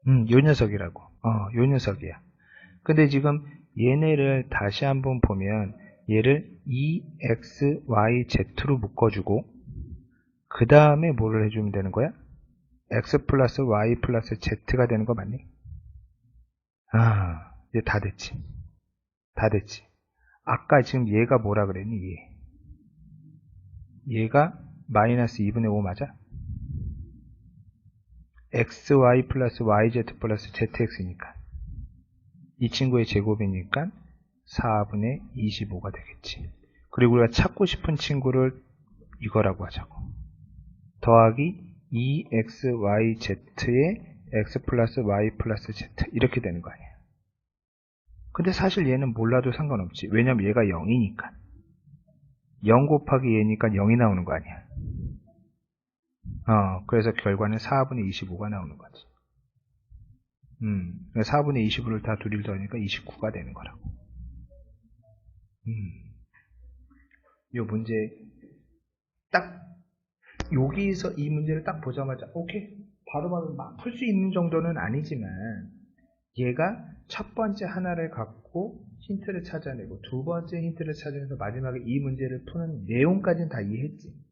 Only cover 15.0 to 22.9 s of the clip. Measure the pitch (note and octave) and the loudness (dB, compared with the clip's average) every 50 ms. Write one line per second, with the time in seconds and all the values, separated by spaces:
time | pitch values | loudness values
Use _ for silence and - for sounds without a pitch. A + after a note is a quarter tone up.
15 | G#2+ A2+ A#2+ A2 G2 G2 B2 C3 - - _ _ _ - - - - - - - | 2 0 -2 -2 -2 -8 -8 -10 -12 -16 _ _ _ -18 -18 -18 -18 -20 -20 -20
16 | - _ _ _ _ _ _ - _ _ _ _ _ _ _ _ _ _ - A2+ | -20 _ _ _ _ _ _ -20 _ _ _ _ _ _ _ _ _ _ 2 4
17 | A2+ A2+ G#2+ G2+ F#2 F2 E2 D#2+ E2 - - - _ _ - A2+ - - - G#2 | 4 6 4 2 0 -2 -4 -6 -10 -18 -20 -20 _ _ -4 -2 -2 0 -2 0
18 | - G2+ - - - - - - - - - - - - _ _ _ _ _ _ | -2 -4 -6 -8 -12 -10 -10 -12 -12 -12 -14 -16 -16 -18 _ _ _ _ _ _
19 | _ _ _ _ _ _ _ - A2 A2 G#2+ G2+ - - - - _ _ _ _ | _ _ _ _ _ _ _ 0 2 2 2 2 -2 -4 -16 -18 _ _ _ _
20 | _ _ _ _ _ _ _ _ _ - A#2+ - - - D3+ C#3+ A#2+ - - C3 | _ _ _ _ _ _ _ _ _ -2 -2 -2 2 4 6 6 6 4 0 0
21 | B2 G#2+ G2+ G#2+ A#2+ A#2+ C3+ B2 A2 G2+ G#2 G#2+ G#2 G2 F#2+ F#2+ G2 G#2+ A#2 G2+ | 0 2 4 2 4 4 4 2 2 2 2 2 0 0 -2 -6 -6 -6 -6 -6
22 | F#2 F#2 F2 - - - - - - - - - - - - - - - | -6 -8 -10 -12 -16 -20 -20 -20 -20 -20 -20 -20 -20 -20 -20 -20 -20 -20